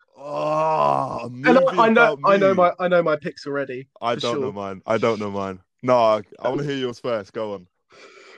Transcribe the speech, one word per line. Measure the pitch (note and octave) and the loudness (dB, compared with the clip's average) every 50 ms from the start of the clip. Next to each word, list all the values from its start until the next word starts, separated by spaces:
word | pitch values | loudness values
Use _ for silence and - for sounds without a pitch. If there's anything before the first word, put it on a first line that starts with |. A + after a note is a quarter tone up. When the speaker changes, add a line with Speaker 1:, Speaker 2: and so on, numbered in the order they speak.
| _ _ _ | _ _ _
Speaker 1:
Oh, | - C#3 D3 D3 D3 D3+ D3+ D#3 D#3 D#3 D#3+ D#3 D3+ D3 C#3+ C#3 C3+ C3+ B2+ - B2 A#2 | -18 -14 -10 -8 -6 -4 -2 -2 0 0 0 0 2 2 2 2 0 -2 -4 -6 -8 -10
a | |
Speaker 2:
And | A#2+ B2 B2 - | -12 -8 -2 2
I, | - - - | 4 4 6
Speaker 1:
movie | - - - A#3 | 4 4 2 2
Speaker 2:
I | A3+ A3 | 4 4
know, | A3+ A#3+ A#3 G#3+ D3+ | 6 6 4 4 2
Speaker 1:
about | C#3 C#3+ | 0 0
Speaker 2:
I | F#3+ G3 G3 | 2 2 4
know | F#3+ F#3+ | 4 4
Speaker 1:
me. | F#3+ | 4
Speaker 2:
my, | F3+ F3 F3 F3 - | 4 2 2 2 0
I | F#3 F3+ | -2 0
know | F3+ F3 E3 | 2 2 2
my | D#3+ D3+ | 2 -2
picks | D3 D#3 F3 - - - | -2 -4 -8 -12 -12 -10
already, | C#3+ C#3 C#3+ C#3 C3+ B2+ B2+ C3+ _ _ - | -8 -6 -6 -6 -6 -10 -12 -14 _ _ -8
Speaker 1:
I | A2 A#2 A#2+ | -4 -4 -4
Speaker 2:
for | A2+ | -2
Speaker 1:
don't | - A#2+ A#2 A2 | -2 -4 -4 -4
know | - | -4
Speaker 2:
sure. | G#2 G2 | -6 -6
Speaker 1:
mine. | G2+ G2+ G2 G2 F#2+ - | -8 -8 -10 -10 -8 -4
I | G#2+ A2+ A2 | -2 -2 0
don't | A2 A#2 A2+ G#2 | 0 0 0 -2
know | G#2 G#2 | -4 -6
mine. | G2 G2 G2 G2 F#2+ F#2 _ _ _ _ - | -6 -6 -6 -8 -8 -12 _ _ _ _ 0
No, | B2+ B2+ | 2 4
I, | A#2+ A#2 A2 G#2+ G#2+ G2+ - - - | 4 6 4 4 2 -2 -6 -14 -8
I | - B2 | -6 -4
wanna | B2+ C#3+ C#3+ | -4 -4 -4
hear | D3 C#3 | -4 -6
yours | C3+ B2+ B2 A#2 - | -4 -6 -6 -8 -8
first. | - B2+ A#2 G#2+ G2 - - | -6 -6 -6 -6 -6 -8 -10
Go | A#2 A2 G#2+ G2+ | -8 -8 -8 -8
on. | F#2+ F2+ _ _ _ _ _ _ - - - - - - - - | -12 -14 _ _ _ _ _ _ -20 -20 -20 -20 -20 -20 -20 -20